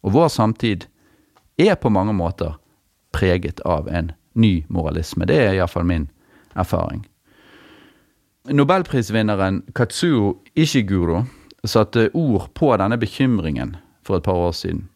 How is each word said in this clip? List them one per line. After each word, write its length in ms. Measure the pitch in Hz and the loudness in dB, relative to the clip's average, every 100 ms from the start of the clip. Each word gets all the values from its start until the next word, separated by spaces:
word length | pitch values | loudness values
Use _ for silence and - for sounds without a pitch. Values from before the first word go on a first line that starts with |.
| 98 | 2
Og 80 | |
vår 140 | 117 165 | 2 2
samtid 540 | - 110 110 117 92 - _ _ _ _ _ _ - | 2 0 0 -4 -4 -8 _ _ _ _ _ _ 0
er 160 | 190 | 2
på 160 | 185 131 | 2 2
mange 240 | 98 101 101 | 2 0 0
måter 380 | 82 - 82 78 _ _ _ _ _ | -2 -4 -6 -8 _ _ _ _ _
preget 480 | - 92 90 85 - - | -2 2 2 -2 -6 -4
av 240 | 80 76 | -2 -2
en 220 | 85 85 - _ 113 | -6 -6 -10 _ 2
ny 260 | 113 90 80 | 2 2 -2
moralisme. 580 | 90 78 82 80 - 87 | -4 -2 -4 -4 -4 0
Det 100 | 156 | 2
er 200 | 110 95 | 2 2
i 40 | |
hvert 140 | 87 | 0
fall 140 | 87 87 | 0 0
min 160 | 85 73 _ _ _ _ | 0 -4 _ _ _ _
erfaring. 480 | - 92 85 85 - 104 _ _ _ _ - - - - _ _ _ _ _ 131 | -6 -2 -2 -2 -8 -12 _ _ _ _ -20 -20 -20 -20 _ _ _ _ _ -2
Nobelprisvinneren 1120 | 143 143 185 175 135 107 110 107 101 95 95 - - | 2 4 2 2 -2 0 0 0 0 0 -2 -6 -2
Katsuo 600 | 117 - 175 131 101 - _ | -2 0 2 2 2 -2 _
Ishiguro 720 | - 156 135 98 95 85 82 127 - - - - | 0 2 2 2 0 2 0 -2 -8 -20 -10 0
satte 420 | 113 107 120 110 165 | 2 2 2 0 0
ord 320 | 156 101 - - | 0 0 -2 -2
på 140 | 151 110 | 0 2
denne 180 | 98 117 | 0 -2
bekymringen 800 | 110 - 131 110 80 67 65 87 _ _ - | -4 0 0 2 0 -4 -6 -10 _ _ -2
for 100 | 95 | -2
et 80 | |
par 140 | 101 90 | 0 0
år 160 | 87 85 | 0 -2
siden. 300 | 90 80 - | -6 -8 -10